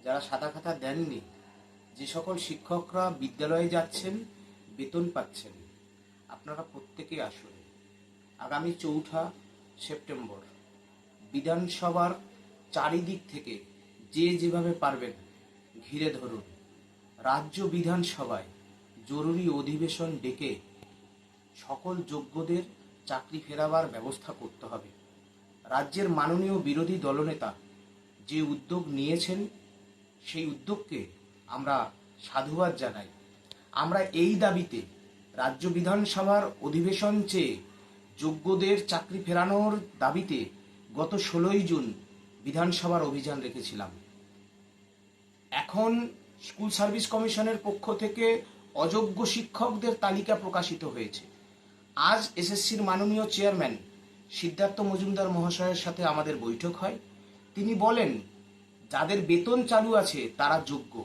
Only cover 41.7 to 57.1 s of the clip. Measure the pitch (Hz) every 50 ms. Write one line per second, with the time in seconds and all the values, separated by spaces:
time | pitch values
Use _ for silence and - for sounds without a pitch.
41.7 | 170 151 127 113 104 - - - - - - - - - - 135 139 160 170 180
42.7 | 170 - - 170 170 170 156 143 135 143 131 147 143 135 123 123 - 123 113 -
43.7 | 110 104 98 90 - - - - - - - - - - - - - - - -
44.7 | _ - - - _ _ - _ _ _ _ _ _ _ _ - - 139 143 -
45.7 | - 202 220 226 233 233 240 233 - - - - - - - - - - 208 214
46.7 | 208 - 202 202 202 226 - - - 220 226 226 220 214 214 220 226 208 - 208
47.7 | 202 - - 220 202 202 220 208 202 233 226 226 226 226 - - - - - -
48.7 | - 139 156 170 180 220 220 196 190 185 233 - - 233 226 - - - 233 240
49.7 | 220 208 214 233 220 - - 196 190 202 196 - 214 - 196 185 175 180 170 -
50.7 | 165 - 160 147 123 120 110 101 - - - - - - - - - - - -
51.7 | - - - - - - 147 175 214 226 214 - - 175 175 180 202 196 - -
52.7 | 220 202 202 190 185 190 202 208 214 214 220 214 - 196 202 202 202 180 151 127
53.7 | 113 - - - - - - - - - - - - - 170 170 156 - 196 202
54.7 | - - 208 196 190 185 190 196 202 196 196 185 180 175 170 175 170 - 180 180
55.7 | 180 175 - 175 170 - 175 160 151 151 151 151 147 123 113 113 117 - - 175
56.7 | 170 - 185 196 226 - - -